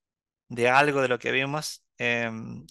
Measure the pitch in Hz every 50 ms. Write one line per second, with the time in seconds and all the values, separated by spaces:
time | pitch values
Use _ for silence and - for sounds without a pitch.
0 | _ _ _ _ _ _ _ _ _ _ 127 120 117 123 127 135 143 147 139 139
1 | 135 123 123 117 - 123 123 131 135 139 143 156 151 - - - _ _ _ -
2 | 123 120 120 117 117 117 113 113 117 120 117 120 135 -